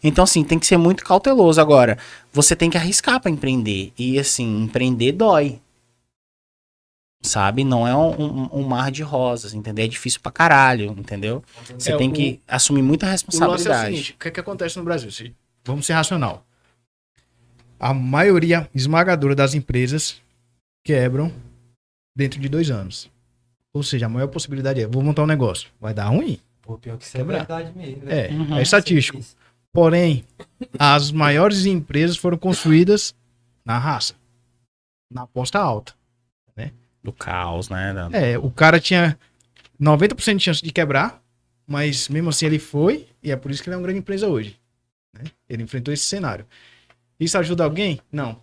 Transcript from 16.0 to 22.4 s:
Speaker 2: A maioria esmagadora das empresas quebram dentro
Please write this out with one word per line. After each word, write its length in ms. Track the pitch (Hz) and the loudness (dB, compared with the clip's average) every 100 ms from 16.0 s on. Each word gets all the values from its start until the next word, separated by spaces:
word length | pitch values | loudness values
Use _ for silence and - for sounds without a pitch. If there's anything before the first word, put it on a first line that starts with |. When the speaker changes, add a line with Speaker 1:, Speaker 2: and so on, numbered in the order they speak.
| 156 180 123 78 _ _ _ _ _ _ _ _ _ _ _ _ _ _ | 0 -2 -2 -6 _ _ _ _ _ _ _ _ _ _ _ _ _ _
Speaker 2:
A 160 | 123 | -4
maioria 720 | 135 127 139 196 180 165 170 151 | -2 -2 2 4 4 4 0 0
esmagadora 640 | 131 131 160 180 170 139 139 | -4 0 2 2 2 2 2
das 180 | 139 | 2
empresas 680 | 147 135 120 123 151 - - _ _ _ _ _ _ | 0 -2 -2 0 -2 -6 -10 _ _ _ _ _ _
quebram 480 | - 143 127 131 160 - - - _ _ _ _ _ - | -2 2 2 0 -4 -6 -20 -20 _ _ _ _ _ -4
dentro 240 | 139 139 | -4 -4